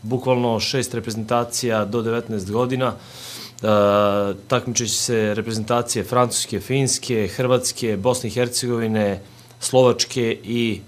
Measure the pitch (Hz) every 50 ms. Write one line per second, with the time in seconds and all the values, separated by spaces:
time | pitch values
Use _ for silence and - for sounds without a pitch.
0 | - 110 123 123 - 131 127 123 123 120 113 104 101 - - 135 120 - - 117
1 | 104 - 107 110 110 110 123 120 120 120 - - - 120 110 110 104 98 104 120
2 | 110 113 113 117 117 - 113 104 92 95 104 113 127 123 131 127 127 123 - -
3 | - - - - - - - - - - - - - 110 107 104 101 101 101 104
4 | 104 101 101 104 101 101 95 92 - - 131 123 - 123 120 - 123 107 - -
5 | - - 120 113 107 104 104 110 107 113 113 110 107 110 120 120 117 120 - 117
6 | 95 - 127 123 123 117 - - - - - 98 95 - 131 139 135 123 - -
7 | - - 123 110 104 92 - - 127 123 127 123 127 - - - - 113 107 95
8 | 95 127 123 123 - 113 104 123 123 120 120 - - 123 120 117 113 110 110 107
9 | 104 101 98 95 - - - - - - - - - - - 127 131 123 113 120
10 | - - - 131 120 113 117 - - 95 117 120 120 113 104 95 -